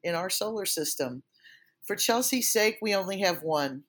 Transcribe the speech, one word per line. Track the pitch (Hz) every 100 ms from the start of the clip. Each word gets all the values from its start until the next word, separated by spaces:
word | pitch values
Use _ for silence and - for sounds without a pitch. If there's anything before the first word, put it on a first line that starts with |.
in | 170
our | 170 185
solar | - 208 220
system. | 196 - 151 - 131 123 - _ - - _ _
For | - 208
Chelsea's | - 233 254 254 226
sake, | 220 214 220
we | 220
only | 202 185 196
have | 190 170
one. | 160 151 139 131